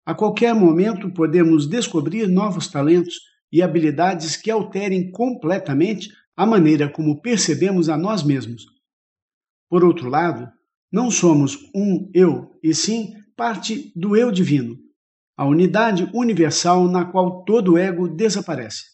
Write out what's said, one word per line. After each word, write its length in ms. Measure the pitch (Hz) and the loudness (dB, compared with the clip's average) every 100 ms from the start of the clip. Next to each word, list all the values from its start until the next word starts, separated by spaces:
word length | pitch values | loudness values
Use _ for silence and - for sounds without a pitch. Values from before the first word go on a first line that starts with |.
| - | -10
A 80 | |
qualquer 400 | 165 214 - 233 | -4 -2 0 0
momento 580 | 226 180 160 208 214 208 | 4 4 4 2 -2 -8
podemos 560 | - 160 165 165 160 143 | -2 0 2 4 4 2
descobrir 600 | 233 - 165 143 208 214 | -4 -4 -4 -4 -2 0
novos 400 | 185 214 170 - | 2 0 -4 -6
talentos 480 | 147 143 175 175 - - _ _ | -2 2 2 2 -6 -18 _ _
e 100 | 151 | 0
habilidades 760 | 180 165 156 143 180 180 156 - | 0 0 0 0 -2 -2 -6 -8
que 160 | 208 | -4
alterem 600 | 220 202 190 202 190 180 | -4 -4 -6 -2 -2 -4
completamente 1000 | - 247 240 156 190 185 139 185 214 - - _ - | -4 -4 -4 -4 -4 -2 0 0 -2 -10 -20 _ -2
a 100 | 208 | 2
maneira 440 | 220 151 156 147 | 4 4 4 0
como 320 | 147 151 147 | -2 -4 -4
percebemos 640 | 240 226 - 139 185 185 160 | -2 -2 0 0 0 0 0
a 100 | 151 | 0
nós 260 | 185 220 | -2 -2
mesmos. 420 | 147 139 110 120 - _ _ _ _ _ _ _ _ _ _ | 0 -2 -4 -12 -18 _ _ _ _ _ _ _ _ _ _
Por 140 | 175 | 2
outro 260 | 175 160 123 | 4 2 -2
lado, 420 | 143 175 123 123 - _ _ _ | -2 -2 -4 -10 -18 _ _ _
não 180 | 190 247 | -2 -2
somos 480 | - 175 151 139 - - | 2 4 4 2 -2 -10
um 360 | 196 202 180 - | -4 -2 -2 0
eu, 440 | 170 180 127 - _ | 2 4 2 -6 _
e 100 | 160 | -2
sim 400 | 160 - 226 208 - _ - | 0 -2 -4 -6 -14 _ -6
parte 560 | 233 196 - 220 - 170 | -6 -4 -8 -10 -10 -8
do 200 | 190 208 | 0 2
eu 160 | 247 | 2
divino, 460 | 185 156 143 117 113 - _ _ _ _ - | 2 2 0 -2 -10 -20 _ _ _ _ -6
a 80 | 139 | 0
unidade 640 | 156 180 202 226 185 175 | 4 4 2 0 0 -2
universal 720 | 226 240 185 156 143 175 180 180 | -2 -2 2 0 0 2 2 2
na 180 | 180 180 | 0 -2
qual 380 | 185 180 180 | -2 -2 -4
todo 340 | - 226 185 170 | 0 0 4 2
ego 300 | 190 175 180 | 2 -2 -6
desaparece. 760 | 156 220 196 - 143 110 - - | -2 -2 -2 -6 -8 -10 -14 -20